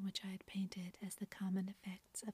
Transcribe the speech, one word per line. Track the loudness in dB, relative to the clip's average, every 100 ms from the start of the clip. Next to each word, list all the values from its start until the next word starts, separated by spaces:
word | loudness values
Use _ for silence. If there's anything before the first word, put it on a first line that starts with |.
which | -2 -2
I | -4
had | -6 -2
painted | 2 2 0 -6 -4 -4
as | -2
the | -4
common | 0 4 4 4
effects | -2 -6 -6 -6 -6
of | -6